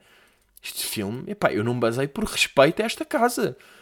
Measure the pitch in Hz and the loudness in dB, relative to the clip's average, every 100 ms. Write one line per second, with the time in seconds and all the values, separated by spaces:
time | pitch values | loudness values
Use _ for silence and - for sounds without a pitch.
0 | _ _ _ _ _ - - - - 110 | _ _ _ _ _ -18 -14 -8 -6 -4
1 | 98 120 - 208 - - 113 120 113 117 | -4 -6 -10 -2 0 2 0 2 0 0
2 | 143 - 214 - - - 151 165 226 - | -4 -4 -4 -2 0 6 4 4 -4 -4
3 | - 277 240 247 185 127 - - | -4 0 0 0 -4 -6 -18 -20